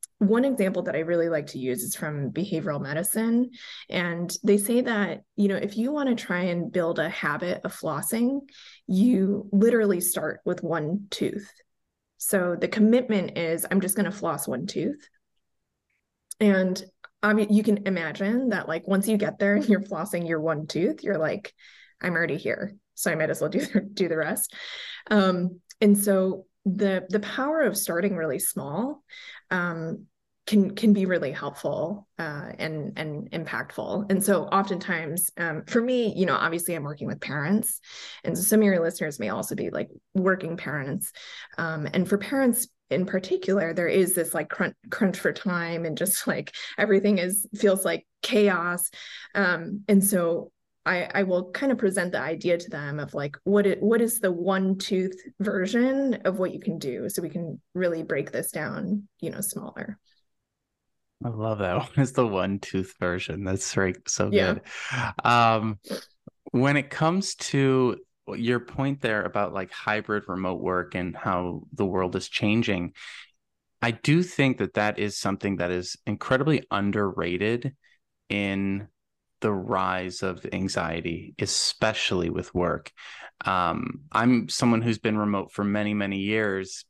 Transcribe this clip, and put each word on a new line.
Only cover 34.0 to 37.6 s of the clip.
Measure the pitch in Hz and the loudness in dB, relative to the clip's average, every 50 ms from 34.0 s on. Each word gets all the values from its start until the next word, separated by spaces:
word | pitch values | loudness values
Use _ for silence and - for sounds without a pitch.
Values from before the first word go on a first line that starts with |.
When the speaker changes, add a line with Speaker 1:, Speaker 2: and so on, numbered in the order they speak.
| 208 - | 0 0
Speaker 1:
And | 196 190 202 | 0 2 4
so | - 196 175 151 | 4 2 2 2
oftentimes, | - - 196 196 196 190 170 - - 180 165 160 151 156 175 - - - | 0 0 0 2 0 -2 -4 -4 -4 -4 -4 -4 -4 -4 -4 -4 -4 -4
um, | - 170 165 151 156 151 | -4 -4 -4 -4 -6 -6
for | - - 240 | -2 0 0
me, | 226 247 254 247 233 214 - | 0 2 0 0 0 0 0
you | - 185 | 0 2
know, | 170 139 | 2 2
obviously | - - 165 165 170 170 - 170 | 2 0 0 -2 -2 -4 -4 -6
I'm | 160 143 | -6 -6
working | 143 151 143 - | -8 -8 -8 -8
with | 139 - 147 | -8 -8 -8
parents, | - - 135 151 143 156 196 220 | -8 -6 -4 -4 0 2 2 2